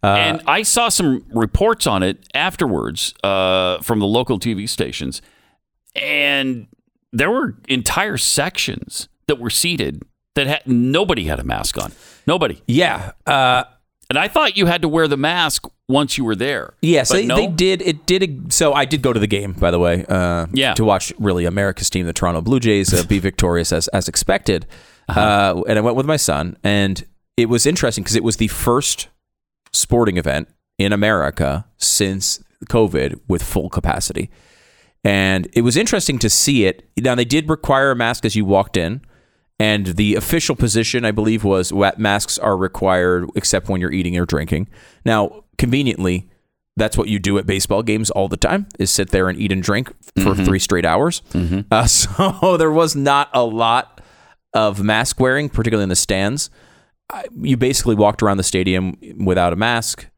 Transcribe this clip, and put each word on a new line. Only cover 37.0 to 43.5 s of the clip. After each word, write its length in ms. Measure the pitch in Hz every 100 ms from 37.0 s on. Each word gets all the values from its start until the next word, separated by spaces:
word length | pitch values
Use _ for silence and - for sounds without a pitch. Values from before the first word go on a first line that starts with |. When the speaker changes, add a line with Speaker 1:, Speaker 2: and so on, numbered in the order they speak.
| 123
Speaker 1:
they 100 | 123
did 240 | 117 143 156
require 420 | 156 - 135 139
a 60 | 123
mask 280 | 117 123
as 100 | 110
you 100 | 107
walked 320 | 98 98 101 107
in. 260 | 82 120 - _ _ _ _ _
And 280 | 107 104 95 87
the 200 | 104 101
official 380 | - 165 -
position, 500 | 131 120 107 110 127 117
I 60 |
believe, 300 | 107 107 113
was 280 | 101 98 87
wa-, 200 | 92 98 -
masks 400 | 107 101 - -
are 180 | 107 98
required 720 | 92 - 95 90 90 90 87 -
except 320 | -